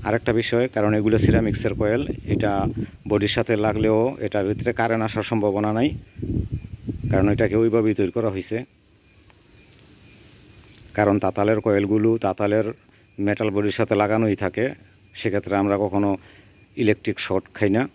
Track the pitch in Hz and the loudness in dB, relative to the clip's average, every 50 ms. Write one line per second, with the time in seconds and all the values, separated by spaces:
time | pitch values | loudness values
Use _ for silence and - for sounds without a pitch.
0 | - 107 107 113 - - 113 113 113 - - 117 123 127 - 110 104 107 107 107 | -2 0 -2 0 0 0 0 0 0 0 0 0 0 0 0 0 2 2 2 2
1 | 104 110 110 107 - - 107 113 113 107 101 - - 110 101 - 104 104 110 123 | 2 2 2 4 4 4 4 4 2 0 -2 -2 -2 -4 -2 0 0 0 0 0
2 | 143 - - - - - 104 - 110 104 101 98 98 - - - - - - - | -2 -4 -8 -10 -4 -4 -2 -2 0 -2 -2 0 -2 -2 -4 -6 -8 -10 -12 -16
3 | - - 104 104 104 101 - - 110 - 117 104 107 110 104 107 110 110 110 107 | -4 -2 0 0 2 0 0 0 0 0 0 0 2 0 0 0 2 2 2 2
4 | 113 127 - - - 101 - 104 98 98 104 - - 123 113 - 113 117 113 113 | 2 0 -2 -4 -8 -4 -2 -2 0 0 -2 -2 -2 -4 -2 0 0 0 2 0
5 | 110 107 - 110 107 - 117 110 101 104 95 104 104 107 107 113 127 151 - - | -2 -2 -2 -4 -4 -2 -2 0 0 0 0 0 0 0 0 0 0 0 -2 -4
6 | - - - - - - - - - - - - - - - - - - - - | -14 -16 -14 -12 -8 -4 -4 -4 -4 -4 -6 -8 -8 -10 -16 -12 -10 -10 -10 -6
7 | - - 104 95 98 101 104 - 113 98 95 110 113 113 107 117 110 110 104 - | -4 0 0 2 2 2 2 2 0 2 2 2 2 2 2 2 2 2 0 0
8 | 101 90 - 117 110 110 98 95 90 - 110 113 131 _ _ _ _ _ _ _ | -2 -2 0 -2 -2 -2 -4 -4 -6 -6 -8 -8 -8 _ _ _ _ _ _ _
9 | _ _ _ - - - - _ _ _ - - - _ - - - - - - | _ _ _ -20 -20 -20 -20 _ _ _ -20 -20 -20 _ -20 -20 -20 -20 -20 -20
10 | - - - - - - - - - - - - - - - - - - - - | -20 -20 -20 -20 -20 -20 -20 -20 -20 -20 -20 -20 -20 -20 -20 -20 -20 -8 0 2
11 | 104 101 101 104 - 95 92 - 101 104 110 107 98 113 101 101 101 98 104 110 | 2 4 4 2 0 -2 0 0 2 2 2 2 2 2 2 2 2 2 0 2
12 | 104 113 113 113 - 98 92 - 104 101 104 110 107 107 117 - _ _ _ _ | 2 2 2 2 0 -2 -2 0 0 2 2 2 0 -2 -6 -10 _ _ _ _
13 | _ _ _ - 101 101 104 - 113 107 95 101 104 104 95 - 113 - 107 101 | _ _ _ -4 -2 -2 0 0 -2 -2 0 0 0 -2 0 0 0 2 2 2
14 | 104 101 107 110 113 110 101 - 101 92 - - 113 135 147 - - - _ _ | 2 2 2 2 2 2 0 0 -2 -4 -2 -2 -4 -4 -4 -8 -20 -20 _ _
15 | _ - _ - - 113 95 101 - - 98 98 98 101 101 98 104 101 90 101 | _ -20 _ -6 -4 -2 -2 -2 -2 0 0 0 2 2 2 0 0 0 0 0
16 | 101 101 98 - - - - - - - - - - _ - - 123 104 107 - | 0 0 0 -4 -6 -16 -20 -20 -20 -20 -20 -20 -20 _ -6 -2 2 2 2 0
17 | - - 98 - - - 98 95 - - _ - 107 101 98 113 131 131 - | 0 -6 -6 -4 -4 -2 -2 -2 -4 -6 _ -2 0 2 2 2 0 -2 -8